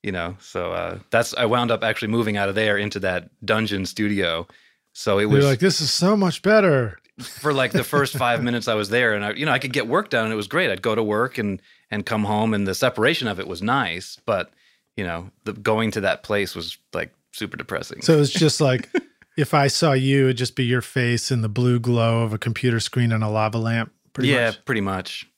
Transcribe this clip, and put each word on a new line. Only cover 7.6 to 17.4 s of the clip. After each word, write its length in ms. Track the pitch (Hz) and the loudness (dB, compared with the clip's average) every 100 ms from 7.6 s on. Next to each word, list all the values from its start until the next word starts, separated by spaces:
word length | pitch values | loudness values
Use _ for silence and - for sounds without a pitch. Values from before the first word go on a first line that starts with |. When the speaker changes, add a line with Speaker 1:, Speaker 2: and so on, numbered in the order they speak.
| 127 | 2
Speaker 1:
the 100 | 127 | 0
first 300 | 120 147 135 135 | 0 0 0 0
five 240 | 123 117 | 0 2
Speaker 2:
<laughs> 40 | 120 | 0
Speaker 1:
minutes 200 | 120 113 | -2 0
I 60 | 110 | -2
was 140 | 101 | 0
there, 240 | 117 120 | 2 2
and 120 | 104 104 | 2 -2
I, 60 | |
you 140 | 107 151 | -4 0
know, 60 | |
I 80 | 135 | 0
could 140 | 135 | 0
get 140 | 131 113 | -4 0
work 220 | 156 208 | -2 0
done 140 | 123 110 | -2 0
and 60 | |
it 40 | 110 | -2
was 100 | 101 | -2
great. 220 | 160 165 | -2 0
I'd 100 | 92 | 0
go 140 | 117 107 | 0 0
to 80 | |
work 340 | 107 104 127 - | 0 0 -2 -2
and, 240 | 104 95 _ _ _ | -4 -6 _ _ _
and 140 | 104 101 | -8 -2
come 180 | 110 | -2
home, 300 | 104 107 110 | 0 2 2
and 120 | 104 98 | 0 -2
the 80 | 92 | 0
separation 520 | 127 - 113 160 120 | 0 2 0 0 -4
of 120 | 95 | -6
it 80 | 95 | -8
was 140 | 87 | -6
nice, 560 | 101 135 104 85 - - - | -2 0 -2 -6 -10 -12 -2
but, 260 | 101 85 _ _ _ _ - | -2 -2 _ _ _ _ -8
you 60 | 92 | -6
know, 260 | 85 90 _ | -6 -10 _
the 80 | - | -10
going 380 | 107 104 110 113 | -6 -2 0 0
to 100 | 107 | 0
that 220 | 95 - | -2 -2
place 320 | - 104 98 87 | -2 -2 -2 -6
was, 220 | 82 - _ | -12 -14 _
like, 200 | 85 80 _ _ | -8 -8 _ _
super 240 | - | -10